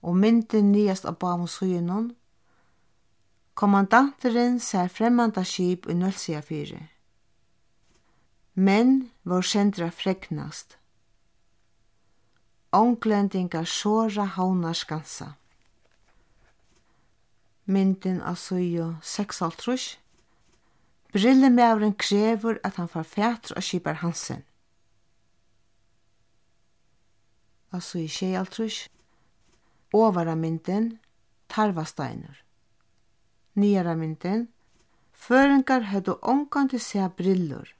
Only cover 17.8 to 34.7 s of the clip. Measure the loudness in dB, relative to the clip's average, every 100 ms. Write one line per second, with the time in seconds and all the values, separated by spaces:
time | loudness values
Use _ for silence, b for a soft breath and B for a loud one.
17.8 | 2 0 -2 -4 -6 -10 -6 -4 -2 -2
18.8 | -4 -8 -10 -8 -8 -4 -6 -6 -4 -4
19.8 | -6 -14 _ _ _ _ _ _ _ _
20.8 | _ _ _ 0 4 6 6 6 4 4
21.8 | 0 -2 0 2 2 0 -2 -4 -6 -8
22.8 | -8 -8 -8 -2 -2 -2 -8 -8 -6 -4
23.8 | -4 -6 -6 -6 -10 -12 -14 _ _ _
24.8 | _ _ _ _ _ _ _ _ _ _
25.8 | _ _ _ _ _ _ _ _ _ _
26.8 | _ _ _ _ _ _ _ _ _ -12
27.8 | -8 -8 -6 -6 -4 -4 -6 -6 -6 -6
28.8 | -14 _ _ _ _ _ _ _ _ _
29.8 | _ 2 2 2 -2 -2 -2 -4 -4 -2
30.8 | -2 -6 _ _ _ _ _ -2 0 0
31.8 | -6 -8 -10 -10 -14 -20 _ _ _ _
32.8 | _ _ _ _ _ _ _ 0 2 4
33.8 | 2 -2 -4 -6 -4 -4 -4 _ _